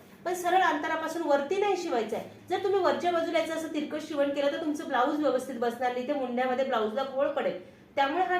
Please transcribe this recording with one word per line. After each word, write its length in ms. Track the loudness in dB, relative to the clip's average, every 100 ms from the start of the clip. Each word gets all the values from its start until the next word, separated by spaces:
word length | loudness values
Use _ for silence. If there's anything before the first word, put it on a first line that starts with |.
| -18 -10
पण 100 | -6
सरळ 260 | -2 2 4
अंतरापासून 640 | 4 2 -2 -2 -4 -2
वरती 340 | 2 2 2 0
नाही 200 | 2 0
शिवायचं 400 | 0 -2 -2 -6
आहे. 300 | -8 -12 -4
जर 140 | -2
तुम्ही 160 | 2 2
वरच्या 320 | 4 2 2
बाजूला 260 | 0 2 0
याचं 160 | 0
असं 140 | -4 -4
तिरकस 400 | -4 -4 -6 -4
शिवण 260 | 0 0
केलं, 180 | 2 0
तर 80 | 0
तुमचं 280 | -2 -4 0
ब्लाऊज 320 | 2 2 2
व्यवस्थित 340 | 2 0 -2
बसणार 380 | -2 -2 0 -2
नाही. 120 | -2
इथे 80 | -2
मुंड्यामध्ये 520 | -2 -2 0 0 0
ब्लाऊजला 400 | 0 0 0 -2
घोळ 240 | -2 0 0
पडेल. 340 | 0 -2 -4 -10 -20 -6
त्यामुळे 300 | 0 0 2
हा 140 | 2